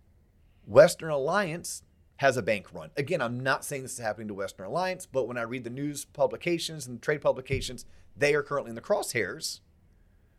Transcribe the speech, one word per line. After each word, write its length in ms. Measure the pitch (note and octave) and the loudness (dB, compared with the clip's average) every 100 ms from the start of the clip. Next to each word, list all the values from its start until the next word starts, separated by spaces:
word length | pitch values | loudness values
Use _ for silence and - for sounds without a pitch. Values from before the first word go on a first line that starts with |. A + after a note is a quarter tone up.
| _ _ _ _ _ _ - | _ _ _ _ _ _ 4
Western 460 | A2+ E3+ - D#3+ | 10 10 8 -2
Alliance 720 | D3 C#3+ G3 F#3 E3+ - - - _ _ - | 0 2 2 0 -4 -8 -12 -14 _ _ 2
has 200 | C#3 B2 | 4 4
a 40 | |
bank 260 | F#2+ G#2 - | 0 -2 -2
run. 160 | F2 D#2 - | -14 -10 -6
Again, 260 | C3 E3+ | -2 -2
I'm 200 | A#2+ B2 | -2 -2
not 240 | C3 C#3+ - | 0 -2 -2
saying 180 | C#3 | -8
this 100 | B2+ | -8
is 60 | - | -6
happening 280 | A2 G#2 G#2+ | -4 -4 -6
to 40 | |
Western 320 | G2 F#2+ - F#2+ | -6 -6 -8 -6
Alliance, 400 | D3+ F#3 F3+ - | -4 -4 -6 -4
but 220 | C3+ A2+ | -2 -2
when 100 | A#2+ | -4
I 40 | |
read 220 | A#2 B2+ | -6 -6
the 60 | A2+ | -8
news 360 | B2+ D3 C#3+ - | -6 -6 -8 -12
publications 800 | - C3+ D#3+ F3 E3+ - D#3 B2 | -2 -2 0 -2 -2 -4 -8 -12
and 140 | A#2+ | -8
trade 200 | - D3+ | -2 0
publications, 640 | D3 B2+ - C3 A#2+ C3+ - - - F#2+ | 2 0 -2 -4 -4 -10 -14 -20 -16 0
they 180 | C#3+ | 4
are 100 | D3 | 4
currently 260 | C#3+ C#3+ A2+ | 0 -4 -4
in 60 | A2+ | -10
the 60 | |
crosshairs. 800 | - G#3 - B2 F#2 D3 - - _ _ _ _ _ _ _ | -2 -2 0 -2 -2 -4 -10 -10 _ _ _ _ _ _ _